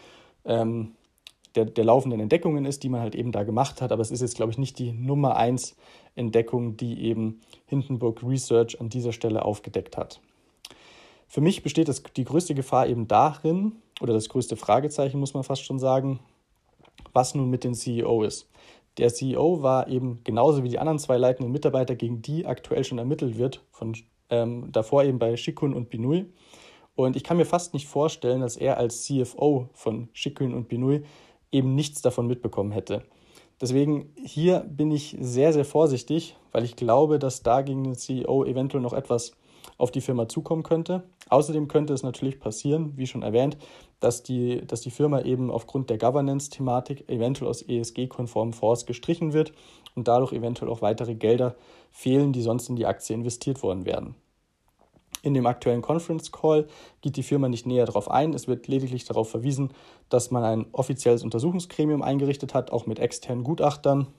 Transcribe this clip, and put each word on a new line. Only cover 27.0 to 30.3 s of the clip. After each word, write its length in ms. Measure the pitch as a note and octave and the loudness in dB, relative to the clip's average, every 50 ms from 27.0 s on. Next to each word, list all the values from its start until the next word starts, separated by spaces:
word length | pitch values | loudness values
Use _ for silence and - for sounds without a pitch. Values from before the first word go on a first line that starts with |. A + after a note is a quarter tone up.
| C3 B2+ B2+ | 0 2 0
ich 80 | C3+ - | 0 -2
kann 140 | - E3+ F3 | 0 2 2
mir 80 | D#3 | 4
fast 280 | - - F3 F3 - - | 4 2 0 0 -2 -8
nicht 140 | C#3+ - - | -8 -8 -4
vorstellen, 540 | - C#3+ D3 D#3+ - - - B2 B2+ C3 | -2 0 0 0 0 -2 -2 0 0 0
dass 140 | C3 A#2 - | -2 -4 -4
er 220 | - - C3+ C3 - | -2 0 0 2 2
als 260 | A#2+ A#2 - - - | 0 -2 -2 -4 -6
C 180 | - C#3+ C3 | -2 0 0
F 140 | B2 - - | -2 -2 -2
O 340 | - C#3+ D3 D3 B2+ B2 - - | 0 2 2 2 2 -2 -6 -10
von 360 | - - A2+ A2 A2+ A#2+ - - | -8 -4 -4 -4 -4 -6 -10 -10
Shikun 400 | - - C#3+ | -8 -8 -6